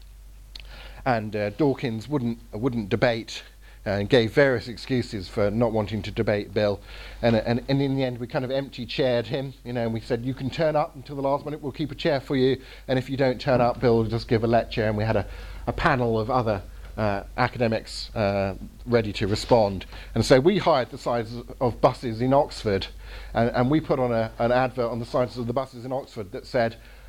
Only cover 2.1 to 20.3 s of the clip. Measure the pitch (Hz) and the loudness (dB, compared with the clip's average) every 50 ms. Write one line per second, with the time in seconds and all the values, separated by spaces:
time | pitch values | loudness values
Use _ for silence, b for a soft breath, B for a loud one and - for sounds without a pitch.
2.1 | 147 139 120 117 113 - - - - 104 117 139 117 117 104 92 120 107 135 123 | -2 -2 0 -2 -4 -4 -8 -12 -6 -4 -2 -2 -2 -2 -2 -2 0 2 2 2
3.1 | 117 113 104 - - - - b b b b b b b b 110 95 101 101 - | 2 0 -4 -8 -12 -14 -14 b b b b b b b b -2 -2 0 2 4
4.1 | 143 123 113 110 - 147 143 135 127 110 - 123 107 - - - 135 123 117 - | 6 6 4 4 4 4 4 6 4 0 -2 -6 -12 -10 -6 -2 0 0 -2 -2
5.1 | - 101 87 - - 110 101 104 101 117 120 113 107 110 104 92 113 104 95 107 | -6 -10 -10 -6 0 0 2 2 4 2 2 2 2 0 0 0 -2 -4 -4 -4
6.1 | 98 117 107 110 104 104 104 - 98 110 104 104 101 - - B B B B B | -4 -2 0 0 0 0 -2 -2 0 0 2 2 0 -2 -6 B B B B B
7.1 | B B 117 117 117 110 - 113 117 127 - - 139 139 143 135 135 135 135 127 | B B 2 4 4 4 4 2 0 0 0 0 0 2 2 2 0 0 0 -2
8.1 | 123 117 123 120 - 147 127 120 131 135 139 127 - 131 120 107 - - 139 127 | -2 -4 -6 -4 -4 -4 -2 -2 -2 -4 -4 -6 -8 -10 -10 -6 -2 0 2 2
9.1 | 120 120 113 104 143 139 135 139 123 - - 123 123 123 117 113 113 113 113 - | 2 2 0 0 -2 -4 -4 -6 -10 -12 -10 -6 -4 -2 -2 -2 -2 -4 -4 -2
10.1 | 123 117 120 135 127 - 135 123 - - 170 156 151 147 151 - - 139 120 - | -4 -2 -2 -4 -4 -4 -4 -4 -2 0 0 2 2 2 0 -2 -6 -12 -14 -10
11.1 | 143 139 135 135 139 139 143 151 147 151 151 135 - - 156 135 - - - 170 | -6 -4 0 0 0 0 -2 -4 -8 -6 -6 -8 -6 -4 -6 -6 -4 -2 0 0
12.1 | 147 131 - - 147 131 127 135 131 131 B B B B B B 131 131 127 139 | 0 0 0 0 2 4 4 4 2 0 B B B B B B -2 0 -2 -2
13.1 | 139 127 139 127 127 110 - 147 127 123 120 120 120 113 131 120 117 113 113 104 | 0 2 2 2 2 0 2 2 4 4 4 4 2 2 4 4 6 4 4 2
14.1 | 113 117 - - 120 110 113 117 117 113 113 - - - 107 110 107 104 107 113 | 0 -2 0 0 2 2 4 4 4 4 2 2 0 0 0 0 2 2 2 2
15.1 | 107 101 95 B B B B B B B B B - - - 170 143 123 123 117 | 2 2 0 B B B B B B B B B -2 2 2 2 2 2 2 2
16.1 | 113 110 107 110 127 135 113 113 104 92 - B B B B B B - 110 104 | 2 0 0 0 0 2 2 2 0 0 -2 B B B B B B -2 -2 0
17.1 | 98 98 - - - 120 123 120 - 117 123 113 113 104 - - - - - - | 0 -2 -4 -6 -4 -2 -2 -2 0 0 0 2 0 0 -4 -6 -12 -12 -12 -8
18.1 | - 117 104 98 101 98 98 98 92 92 - - - - - 127 117 117 107 104 | -4 0 0 2 2 0 0 -2 -4 -6 -10 -14 -16 -12 -2 2 2 2 2 0
19.1 | 95 - 110 95 107 - - - 131 117 107 101 98 92 - - B B B B | -2 -2 -2 0 0 0 2 4 4 4 4 4 0 -4 -8 -10 B B B B
20.1 | B 113 110 - | B 0 4 6